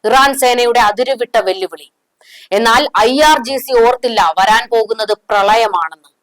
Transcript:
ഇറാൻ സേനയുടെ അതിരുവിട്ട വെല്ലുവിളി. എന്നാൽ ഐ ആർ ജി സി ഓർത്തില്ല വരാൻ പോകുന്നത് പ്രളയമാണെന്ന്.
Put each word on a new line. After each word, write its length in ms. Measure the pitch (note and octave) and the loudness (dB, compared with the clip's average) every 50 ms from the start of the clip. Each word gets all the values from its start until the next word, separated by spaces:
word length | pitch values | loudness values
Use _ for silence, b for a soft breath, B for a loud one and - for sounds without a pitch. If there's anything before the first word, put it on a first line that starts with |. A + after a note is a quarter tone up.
| - | -2
ഇറാൻ 240 | G#3+ A#3+ C4 C4+ C#4 C4+ C4+ | 2 2 2 2 2 0 0
സേനയുടെ 380 | C4 B3 A#3+ B3 A#3+ A#3+ A#3 A#3+ A3+ G#3 | 0 0 2 2 0 0 2 2 0 0
അതിരുവിട്ട 460 | G#3 G3+ B3+ B3+ C4+ A3+ A#3+ - - A3+ G3 | 0 -2 -4 -4 -4 -6 -6 -2 -2 -2 -2
വെല്ലുവിളി. 420 | F#3+ F#3 F#3+ F#3 F3+ E3 D3+ C#3+ _ _ _ _ _ _ _ B B B B B B F#3+ | -2 -4 -4 -6 -10 -10 -16 -20 _ _ _ _ _ _ _ B B B B B B -4
എന്നാൽ 260 | G#3 A#3 A3+ A3+ B3+ D4 - - F#3 A3 | -2 0 2 2 0 0 -2 -2 0 0
ഐ 40 | A#3+ C4 C#4+ D4+ D4+ | 0 2 2 4 4
ആർ 80 | D#4 D4 A#3 | 2 2 -2
ജി 100 | A#3+ C4+ B3+ - | -6 -8 -8 -6
സി 80 | - B3+ A#3+ A3+ | -2 2 2 4
ഓർത്തില്ല 340 | A#3+ B3+ B3 - B3 A3+ G3+ F3+ E3 D#3+ F3+ | 2 2 0 -4 -4 -2 0 0 0 2 0
വരാൻ 240 | F#3+ G#3 A3 A#3 A#3+ A#3 | 2 2 2 0 0 -2
പോകുന്നത് 400 | A#3 A3+ A3 G#3+ A3 G#3+ G#3+ G#3 G#3 _ _ - | -2 -2 -2 -2 -4 -6 -4 -4 -4 _ _ -4
പ്രളയമാണെന്ന്. 840 | A3 G3+ G3 G3+ G#3+ A#3 A3+ G#3+ F#3+ F3 E3 D#3+ D#3+ D#3 _ _ _ _ | -2 0 2 2 2 2 0 0 -2 -2 -4 -4 -8 _ _ _ _ _